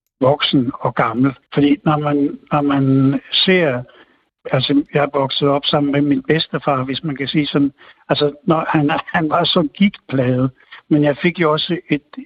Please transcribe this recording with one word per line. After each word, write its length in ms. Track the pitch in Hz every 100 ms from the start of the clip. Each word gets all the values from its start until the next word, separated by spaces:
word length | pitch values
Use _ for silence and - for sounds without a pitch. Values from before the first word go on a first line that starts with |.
| _ _
voksen 500 | 131 147 - 143 123 -
og 140 | 135
gammel. 400 | - 120 113 135 127 _
Fordi 220 | - 143 147
når 140 | 165 151
man, 400 | 147 147 143 - -
når 80 | 151
man 600 | 143 139 135 135 135 139 -
ser, 500 | - - 185 156 123 127 - _ _ _ _ -
altså, 300 | 135 127 143 -
jeg 80 | 147
er 160 | 143 143
vokset 300 | 135 - 143
op 160 | 143
sammen 280 | - 151 143
med 80 | 143
min 200 | 143 139
bedstefar, 640 | - 156 - 156 - 135
hvis 200 | 131 131
man 120 | 165 131
kan 120 | 131
sige 180 | 156 143
sådan. 260 | 151 139 - - _ -
Altså, 240 | 151 147 143
når 200 | - 160 151
han, 220 | 165 143 156
<laughs> 160 | - 185
han 100 | 156
var 140 | 170
så 240 | 170 185 151
gigtplaget, 760 | - 202 - - 131 127 127 131 - _ - -
men 140 | 151
jeg 120 | 147 139
fik 240 | 180 170
jo 120 | 156
også 260 | 151 - 170 -
et 120 | 147 - -